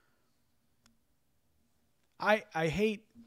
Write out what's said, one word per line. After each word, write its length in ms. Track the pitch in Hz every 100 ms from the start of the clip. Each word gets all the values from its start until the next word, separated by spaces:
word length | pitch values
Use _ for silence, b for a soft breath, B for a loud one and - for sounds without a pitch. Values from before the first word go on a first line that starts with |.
| _ _ _ _ _ _ _ _ _ _ _ _ _ _ _ _ _ _ _ _ _ -
I, 240 | 185 214 -
I 140 | 165 165
hate, 380 | 151 214 208 - -